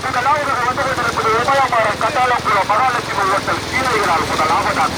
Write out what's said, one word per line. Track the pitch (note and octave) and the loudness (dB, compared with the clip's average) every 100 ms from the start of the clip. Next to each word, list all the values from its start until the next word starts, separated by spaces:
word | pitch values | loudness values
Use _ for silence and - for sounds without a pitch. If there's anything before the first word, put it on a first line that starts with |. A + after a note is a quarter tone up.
முதலாவதாக | F#3+ A#3+ B3+ G3+ A3+ B3+ B3 | -2 -2 2 2 0 -2 -2
வந்து | B3+ C4+ | -2 -2
கொண்டிருப்பது | C4 A#3 - - A#3 | -2 -2 0 0 2
உபயமரம் | B3 C#4 C4 A#3+ A3 G#3 | 2 2 2 2 0 0
கட்டாளபுரம் | A#3+ B3+ B3+ B3 - G3+ F#3+ | 0 0 0 0 0 0 2
மகாலட்சுமி | G#3+ C4 A#3 - - G3 | 2 2 0 -4 -2 0
ஹோட்டல் | C#4+ - - - | 0 -2 -4 -2
கீரைகளால் | C4 C4 A3 G3+ - - | -2 0 0 0 0 0
முதலாவதாக | - - F3 F#3+ F#3 F#3 | 0 0 2 0 0 -2